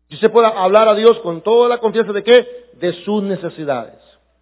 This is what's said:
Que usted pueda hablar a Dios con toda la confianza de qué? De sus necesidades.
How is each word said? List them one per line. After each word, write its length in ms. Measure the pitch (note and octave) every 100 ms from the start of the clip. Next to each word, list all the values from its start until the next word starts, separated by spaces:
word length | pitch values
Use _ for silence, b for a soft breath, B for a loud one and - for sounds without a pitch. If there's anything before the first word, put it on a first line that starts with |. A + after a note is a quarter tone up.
| _
Que 60 | D3
usted 160 | G#3+
pueda 180 | A3+ A3
hablar 380 | G#3+ F#3 G#3+ A3
a 80 | G#3
Dios 240 | A3+ A3
con 220 | F3 E3
toda 280 | G#3 A#3 A#3+
la 80 | A#3+
confianza 360 | A3 G#3+ G3+
de 100 | G3+
qué? 460 | G#3 A#3+ A3+ - -
De 200 | _ F3 E3+
sus 180 | G3 G#3+
necesidades. 760 | G3 F#3 E3+ - D3 B2+ A2 - _ _ _ _